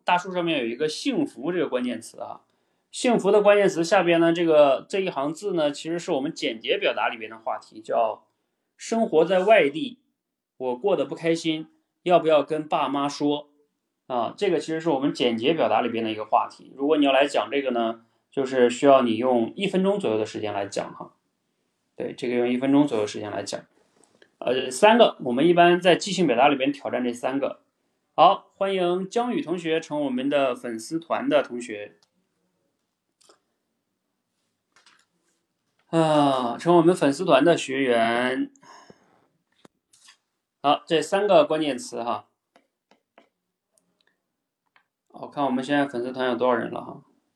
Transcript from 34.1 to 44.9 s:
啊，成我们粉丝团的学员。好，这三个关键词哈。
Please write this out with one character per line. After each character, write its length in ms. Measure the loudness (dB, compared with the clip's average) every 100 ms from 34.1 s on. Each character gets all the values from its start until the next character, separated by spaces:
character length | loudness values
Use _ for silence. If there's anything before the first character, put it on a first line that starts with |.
| _ _ _ _ _ _ _ _ _ _ _ _ _ _ _ _ _ _
啊， 680 | 0 2 4 2 0 -4 -4
成 180 | 4 6
我 60 |
们 140 | 6 4
粉 180 | 0
丝 100 | 0
团 220 | 4 4 6
的 100 | 2
学 280 | 0 -2
员。 680 | 2 2 2 2 0 -2 -6 -10 -20 -20 -20 -20 _ _ _ _ _ _ _ _ _ _ -20 _ _ _ _ _
好， 200 | 0 0 0
这 120 | -2
三 240 | 0 -2 4
个 180 | 4 4
关 160 | 0
键 160 | -2 -4
词 240 | -8 -8
哈。 240 | -6 -6 -10 _ _ _ _ _ _ _ _ _ _ _ _ _ _ _ _ _ _ _ _ _ _ _ _ _ _